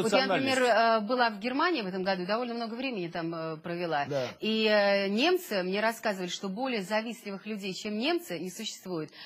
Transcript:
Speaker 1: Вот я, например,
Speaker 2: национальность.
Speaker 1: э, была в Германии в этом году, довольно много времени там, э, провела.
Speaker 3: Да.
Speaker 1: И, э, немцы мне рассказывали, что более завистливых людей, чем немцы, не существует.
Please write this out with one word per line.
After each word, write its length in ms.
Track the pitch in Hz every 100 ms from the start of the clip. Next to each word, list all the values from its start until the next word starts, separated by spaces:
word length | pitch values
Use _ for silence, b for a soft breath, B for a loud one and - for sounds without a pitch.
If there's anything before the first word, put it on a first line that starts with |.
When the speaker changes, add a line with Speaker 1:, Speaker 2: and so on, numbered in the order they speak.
Speaker 1:
Вот 80 | 214
я, 160 | 196 -
например, 320 | 170 269 262
Speaker 2:
национальность. 460 | 247 214 226 220
Speaker 1:
э, 20 | 208
была 220 | 254 233
в 100 | 208
Германии 440 | 240 269 349 311
в 40 | 190
этом 160 | 185
году, 220 | 190 185
довольно 300 | 180 220 247
много 220 | 233 226 233
времени 320 | 269 214 170
там, 260 | 175 165
э, 220 | 165 160 156
провела. 480 | 170 175 175 147 135
Speaker 3:
Да. 220 | 139 120 -
Speaker 1:
И, 240 | 214 220 220
э, 420 | 214 202 196 196
немцы 540 | 208 330 359 - 202
мне 180 | 180 202
рассказывали, 480 | 220 220 226 190 180
что 180 | - 202
более 340 | 190 262 226
завистливых 600 | 180 214 233 214 208 196
людей, 300 | 214 214 196
чем 240 | 185 214 208
немцы, 400 | 277 349 - 165
не 120 | 180
существует. 580 | 196 214 - 185 170 156 -